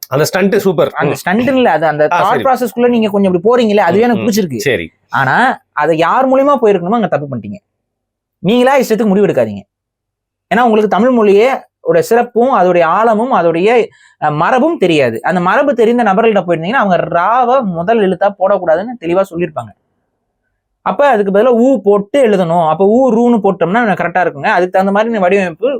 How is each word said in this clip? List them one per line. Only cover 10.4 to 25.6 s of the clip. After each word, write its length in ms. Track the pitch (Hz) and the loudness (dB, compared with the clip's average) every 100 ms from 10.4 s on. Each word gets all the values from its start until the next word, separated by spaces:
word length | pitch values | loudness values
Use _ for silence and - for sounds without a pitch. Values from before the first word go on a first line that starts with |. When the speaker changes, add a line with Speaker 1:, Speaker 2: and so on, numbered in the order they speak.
| - | -4
Speaker 2:
ஏன்னா 100 | 208 | 0
உங்களுக்கு 280 | 247 214 214 | 2 2 0
தமிழ் 220 | 185 247 | 0 2
மொழியே 360 | 240 208 202 247 254 - _ | 2 4 4 2 -2 -10 _
ஒரு 220 | - 165 | -2 -2
சிறப்பும் 480 | 160 240 240 220 254 | 2 0 0 0 0
அதோடைய 320 | 233 180 175 160 | 2 2 2 2
ஆழமும் 460 | 190 233 208 254 | 2 2 0 0
அதோடைய, 380 | 208 170 165 202 240 - _ _ - | 0 0 0 0 0 -2 _ _ -6
அ, 80 | 156 | -4
மரபும் 460 | 147 165 254 311 320 | -2 0 0 0 0
தெரியாது. 400 | 180 151 123 113 | 0 2 0 -2
அந்த 180 | 151 180 | -4 -2
மரபு 340 | 175 233 294 | 0 0 0
தெரிந்த 300 | 240 226 240 | 0 0 2
நபர்கள்ட்ட 380 | 214 190 226 202 | 0 2 2 0
போயிருந்தீங்கன்னா 400 | 175 165 165 202 | -2 -4 -2 -2
அவங்க 160 | 196 170 160 | 0 0 0
ராவ 400 | 170 185 247 240 269 202 | -2 0 0 2 0 -2
முதல் 340 | 165 175 233 | -4 -2 0
எழுத்தா 280 | 190 175 202 | 0 0 -2
போடக்கூடாதுன்னு 640 | 196 190 202 175 160 226 240 | 0 -2 0 0 -2 -2 -8
தெளிவா 240 | 165 180 | -4 -2
சொல்லியிருப்பாங்க. 480 | 190 165 170 143 110 - _ _ _ _ _ _ _ _ _ _ - | -2 -4 -8 -8 -14 -18 _ _ _ _ _ _ _ _ _ _ -6
அப்ப 160 | 185 285 | 0 2
அதுக்கு 260 | 220 196 | 2 2
பதிலா 180 | 196 247 233 | 2 2 2
ஊ 120 | 254 247 | 2 2
போட்டு 360 | 202 202 202 285 | 2 0 0 0
எழுதணும். 480 | 233 190 170 175 156 | 2 2 0 0 0
அப்ப 180 | 165 196 | 2 2
ஊ 140 | 233 262 | 2 2
ரூன்னு 240 | 220 240 233 | 2 2 2
போட்டோம்னா 440 | 196 180 165 220 226 | 0 -4 -4 -2 -2
கரெக்டா 280 | 170 170 185 | -2 -2 -2
இருக்குங்க. 280 | 165 143 180 | -2 -2 -2
அதுக்கு 220 | 190 180 | 0 0
தகுந்த 200 | 185 196 | 0 0
மாதிரி 220 | 202 226 | 0 -2
நீ 60 | 220 | 0
வடிவமைப்பு 500 | 180 196 180 156 | 0 0 -2 -4